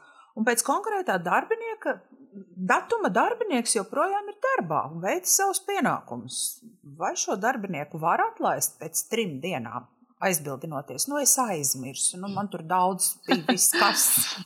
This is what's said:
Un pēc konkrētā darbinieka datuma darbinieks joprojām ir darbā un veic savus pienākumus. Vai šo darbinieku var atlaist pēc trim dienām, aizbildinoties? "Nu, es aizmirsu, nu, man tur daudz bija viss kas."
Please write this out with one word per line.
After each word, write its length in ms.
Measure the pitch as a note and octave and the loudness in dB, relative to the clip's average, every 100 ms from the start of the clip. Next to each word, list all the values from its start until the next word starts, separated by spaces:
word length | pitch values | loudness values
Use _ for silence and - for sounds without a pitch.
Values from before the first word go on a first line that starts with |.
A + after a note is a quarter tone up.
| - - - - | -20 -20 -10 -2
Un 100 | A3+ | 0
pēc 160 | A#3 | 2
konkrētā 540 | - D#4+ A4 G4+ F4+ F#3 | 2 0 0 -2 0 -2
darbinieka 800 | E3+ G#3+ - A4+ A#4 A4 D4+ G3 - - - G3 - F3+ F#3 | 2 0 2 -2 -4 -6 -4 -6 -8 -20 -20 -18 -14 -4 2
datuma 400 | D4+ F4+ A#4 D4+ | 2 2 0 2
darbinieks 600 | F3+ F4+ A4+ A4 B3+ A#3+ A3 | 4 4 2 0 0 2 0
joprojām 540 | G3 C#4 F4+ G4+ G4+ | 0 0 2 0 -4
ir 80 | G#4 | -2
darbā 440 | C5 C5 E3 D3 C3+ | 0 2 2 0 0
un 140 | E3 | -2
veic 260 | F#3+ E4+ - | -2 0 2
savus 320 | - G4 F#4 | 2 2 0
pienākumus. 800 | - G4 G#3 C#3 - A#2+ A#2 - - - - - D3 D3+ | -2 0 0 0 -4 -12 -8 -6 -6 -8 -18 -20 -18 -6
Vai 160 | G3 F4 | -4 -2
šo 200 | - A3 | -2 0
darbinieku 640 | A3 C4 G3 D3 D3 D#3+ | 0 0 -2 -6 -6 -2
var 220 | D#3+ A3+ | 2 2
atlaist 540 | A4+ A#4 A3+ C#3+ - - | 2 0 0 2 -2 -6
pēc 240 | E3 - - | -8 -6 -2
trim 280 | A3+ G3+ C3 | -2 -2 -4
dienām, 440 | F3 D3 A2+ A#2+ - _ _ - | -4 -4 -6 -10 -12 _ _ -4
aizbildinoties? 880 | G3 E3+ D3 C3+ E3 C#3+ - - - | 0 0 -2 -8 -8 -8 -8 -6 -4
"Nu, 100 | D4 | 0
es 180 | C#4 C4+ | 2 2
aizmirsu, 800 | A#3 E3 C3+ C3 C3 B2+ - F3+ | 2 -2 -2 -4 -6 -2 -2 -2
nu, 120 | G3+ | -6
man 200 | F#3+ G3+ | -6 -6
tur 140 | E3+ | -6
daudz 540 | D#3+ F#3 F#3 F#3 - - | 0 2 4 2 -2 -2
bija 240 | - A#3+ D#3+ | 0 0 2
viss 260 | G#3 - | 2 4
kas." 360 | E4 G3+ - - - - - | 4 4 4 4 2 0 -4